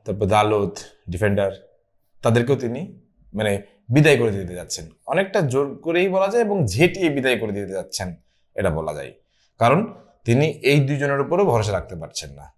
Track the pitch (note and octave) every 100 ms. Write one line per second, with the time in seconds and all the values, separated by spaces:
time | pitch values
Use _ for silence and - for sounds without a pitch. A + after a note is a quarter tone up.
0 | - G2 G2 G#2+ G#2+ G#2+ F#2+ - - _
1 | - F2 G#2 G2+ G2 - _ _ _ _
2 | _ - A#2 A#2 A#2+ C3 A#2+ B2+ F#3+ -
3 | _ _ _ G2+ G#2+ G2+ - _ - C3+
4 | D3+ C3 A#2 G2 F2 F2 E2 - D#2+ _
5 | - D3+ G3 G#3 C#3+ C3 C#3+ - E3 E3+
6 | F#3+ F#3+ G3 A#3+ G#3+ - A2 G2+ F3 F#3
7 | E3+ C#3 B2+ A#2 A2 G2+ F#2+ F#2+ - -
8 | F#2 E2 _ _ _ - F#2+ D#2 D#2 D2+
9 | C2+ - _ _ _ - A#2 D#3 A#3 -
10 | _ _ - A#2+ D#3 - C3+ C#3+ C3+ C#3+
11 | C#3+ C#3 C#3+ F3 G3 A#2 G#2+ F#2 - E2+
12 | D#2+ - C2+ C#2 D2